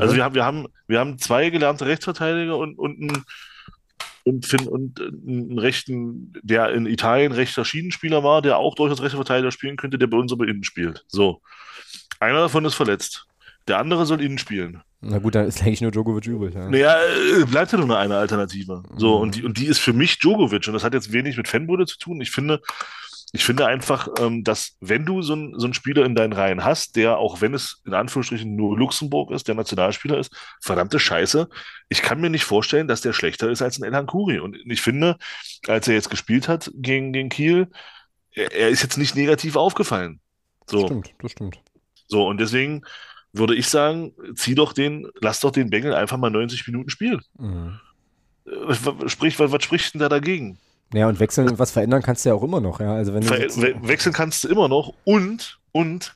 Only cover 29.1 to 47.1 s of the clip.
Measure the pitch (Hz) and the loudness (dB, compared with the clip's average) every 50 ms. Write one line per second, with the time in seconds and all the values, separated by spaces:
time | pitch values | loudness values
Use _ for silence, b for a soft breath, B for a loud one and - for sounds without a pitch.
29.1 | 143 147 143 - - - - - 107 113 110 - 104 92 90 98 107 - - 135 | -2 -2 -2 -4 -6 -6 -4 -4 -4 -2 -4 -4 0 0 0 0 0 -4 -4 -2
30.1 | 151 139 131 - B B B B B B - - 95 87 90 101 143 151 - - | -2 -2 -2 -6 B B B B B B -6 -2 0 0 0 0 0 0 0 2
31.1 | 87 82 - - - 151 170 - B B B B B B B B - - - - | 2 2 2 2 2 0 0 0 B B B B B B B B -4 -2 0 0
32.1 | 117 147 170 170 160 151 - - 104 107 107 - - 147 160 143 117 - - 120 | 0 0 0 -2 0 -2 0 2 2 0 2 2 0 0 2 0 -2 -2 -2 -2
33.1 | 107 - - 82 - - 113 113 120 117 131 123 - - 113 104 127 143 143 135 | -2 0 -2 -2 -2 -2 -2 -2 -2 -2 -2 -4 -4 -6 -6 -2 -2 -2 -2 -2
34.1 | - 185 208 190 131 80 78 98 101 - - 120 120 - - 117 123 143 160 175 | -4 -2 0 0 -2 -2 -4 -8 -12 -14 -10 -6 -6 0 0 0 2 4 2 2
35.1 | 165 B B B B B B B B B - - 110 110 107 120 110 107 - - | 2 B B B B B B B B B -2 0 0 2 4 4 2 2 2 -2
36.1 | 110 - - - 110 131 127 165 165 160 - - - 135 127 127 135 135 135 135 | -8 -8 -2 0 0 0 2 0 -2 -2 -4 -10 -12 -8 -2 0 0 0 0 -2
37.1 | 131 135 135 131 - - 147 156 175 180 185 180 B B B B B B B B | -4 -4 -4 -4 -4 0 2 4 4 4 2 0 B B B B B B B B
38.1 | _ _ _ _ _ 107 101 - - 90 113 113 131 127 - 131 - 139 147 135 | _ _ _ _ _ -4 -4 -2 0 2 4 4 4 4 2 0 0 -2 -2 -2
39.1 | - 135 143 147 151 147 - 160 147 147 156 190 - - 208 - 117 95 90 85 | 0 0 2 2 2 2 0 -2 0 2 2 2 2 0 -2 0 0 -4 -4 -6
40.1 | 78 - _ _ _ _ _ _ _ _ _ - 104 104 98 90 - 110 95 - | -10 -16 _ _ _ _ _ _ _ _ _ -2 0 0 0 0 -2 -6 -8 -12
41.1 | _ _ - 117 - - 107 95 90 - _ _ _ _ _ _ _ _ _ _ | _ _ -14 -14 -12 -10 -12 -12 -12 -14 _ _ _ _ _ _ _ _ _ _
42.1 | 104 104 101 92 101 101 113 110 117 127 135 143 151 147 B B B B B B | 2 2 2 2 2 0 0 0 2 0 0 0 -4 -8 B B B B B B
43.1 | B B B B - 104 113 110 117 117 - - - 151 147 151 160 165 165 - | B B B B -2 0 2 2 2 2 2 2 2 4 4 2 0 -2 -6 -10
44.1 | - - - - 117 - - 120 131 143 151 143 - 139 139 147 147 151 - - | -12 -16 -16 -14 -8 -6 -4 0 2 2 2 2 2 -2 -2 0 -2 -6 -12 -16
45.1 | - - 107 107 107 - - 139 135 139 131 110 101 107 127 147 113 76 104 - | -10 -2 -2 -2 0 2 0 2 2 2 2 2 0 0 0 2 0 0 0 0
46.1 | 135 127 127 117 107 107 117 120 123 123 - 120 120 120 127 139 - - 208 247 | -2 -2 0 0 0 0 -2 -2 -6 -8 -8 -8 -8 -8 -8 -8 -8 -4 -2 -2